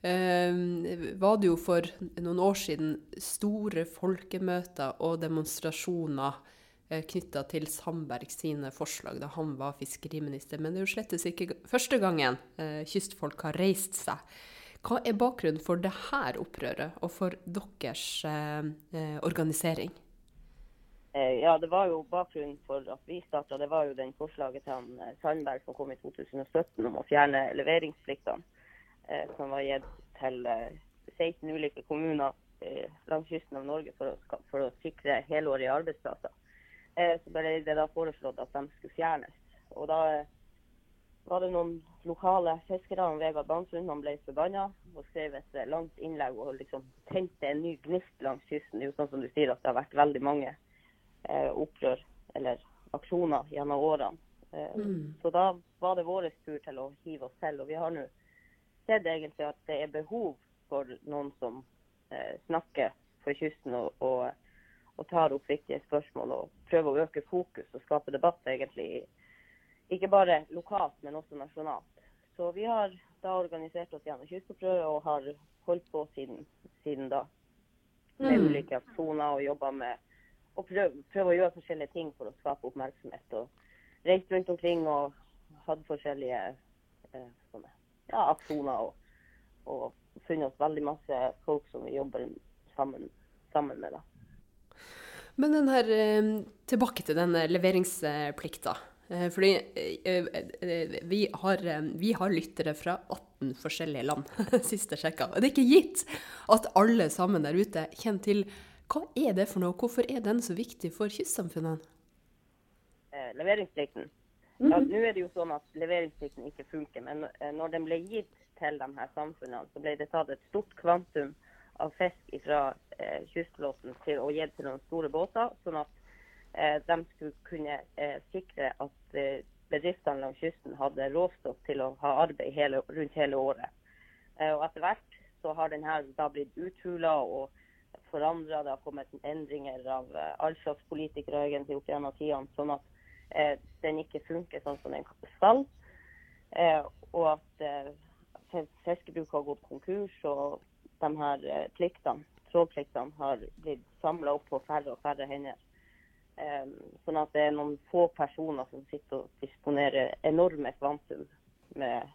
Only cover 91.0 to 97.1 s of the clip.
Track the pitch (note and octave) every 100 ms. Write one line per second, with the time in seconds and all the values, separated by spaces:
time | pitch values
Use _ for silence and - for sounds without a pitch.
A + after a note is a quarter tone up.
91 | - C3 B2+ - - D3 - - A#2+ C3+
92 | C#3 - B2 - _ _ _ - C#3 C3
93 | - - _ _ _ D#3 D3 C3 D#2 G#2
94 | - - - - - _ _ - - -
95 | - - - - D4 D4+ C#4 C4 A3 A3
96 | G#3+ G#3+ G#3+ G#3+ F#3+ - - A#3 A#3+ -
97 | -